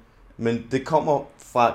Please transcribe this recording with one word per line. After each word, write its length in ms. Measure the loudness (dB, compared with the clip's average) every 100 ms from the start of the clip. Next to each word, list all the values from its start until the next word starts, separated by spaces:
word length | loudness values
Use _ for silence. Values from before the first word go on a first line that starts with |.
| _ _ -20 -6
men 280 | -4 -4 -4
det 160 | -6 -2
kommer 380 | 0 0 -2 -4 -18
fra 360 | -4 2 2